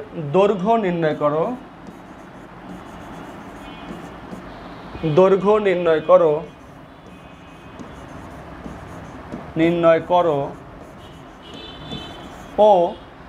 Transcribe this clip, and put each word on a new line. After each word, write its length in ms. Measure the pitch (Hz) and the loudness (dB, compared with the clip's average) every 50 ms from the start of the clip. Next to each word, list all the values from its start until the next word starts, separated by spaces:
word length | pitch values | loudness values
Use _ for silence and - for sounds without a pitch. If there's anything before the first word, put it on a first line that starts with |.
| 214 - - 170 151 143 147 | -4 -6 -10 -8 -6 0 4
দৈর্ঘ্য 400 | 185 202 202 220 180 180 220 233 | 4 4 4 4 2 2 2 2
নির্ণয় 420 | 226 208 180 175 170 165 151 139 | 2 2 0 0 0 0 0 0
করো, 300 | - 147 147 147 160 175 226 254 - - - - - - - - - - - - - - - - - - - - - - - - - - - - - - - - - - - - - - - - - - - - - - - - - - - - - - - - - - - - - - - - - - - - - - | 2 0 0 2 2 0 -2 -4 -8 -10 -16 -18 -18 -18 -18 -18 -18 -18 -20 -20 -20 -20 -20 -18 -18 -18 -18 -18 -18 -16 -16 -16 -16 -16 -16 -16 -16 -16 -16 -16 -16 -16 -16 -16 -16 -16 -16 -16 -16 -16 -16 -16 -16 -14 -14 -14 -14 -14 -14 -16 -16 -16 -14 -14 -14 -14 -14 -16 -16 -16 -16 -16 -16 -16 -14 -10 -4 -2
দৈর্ঘ্য 500 | 160 147 180 185 190 190 190 190 202 214 214 208 | 2 6 6 8 8 6 6 4 4 4 4 4
নির্ণয় 340 | 196 180 180 175 165 160 156 | 2 2 2 4 2 2 2
করো, 420 | 156 160 180 180 170 156 147 160 170 - - - - - - - - - - - - - - - - - - - - - - - - - - - - - - - - - - - - - - - - - - - - - - - - - - - - - - - - - - - - - - | 6 6 6 8 8 6 2 0 -2 -8 -16 -18 -20 -20 -20 -20 -20 -20 -20 -20 -20 -20 -20 -20 -20 -20 -20 -20 -20 -20 -20 -20 -20 -18 -16 -16 -16 -16 -16 -16 -16 -16 -16 -16 -16 -16 -16 -16 -16 -16 -16 -14 -14 -14 -14 -14 -14 -14 -14 -14 -14 -14 -16 -16 -14 -12 -12 -12 -10 -6 0
নির্ণয় 440 | 160 165 170 175 170 170 165 165 165 | 2 4 4 4 6 6 6 6 6
করো 500 | 160 - 180 175 175 165 147 139 139 170 175 - - - - - - - - - - - - - - - - - - - - - - - - - - - - - - - - - - - - - - - - - | 4 2 2 4 4 4 2 0 0 -4 -6 -12 -16 -18 -18 -18 -18 -18 -20 -20 -20 -20 -20 -20 -20 -20 -20 -20 -18 -18 -16 -16 -16 -16 -16 -16 -14 -12 -12 -12 -12 -14 -16 -16 -16 -16 -16 -18 -18 -6 2 4
ও 360 | 208 214 202 180 170 180 - - - - - - - | 6 8 8 6 4 2 0 -6 -14 -20 -20 -20 -20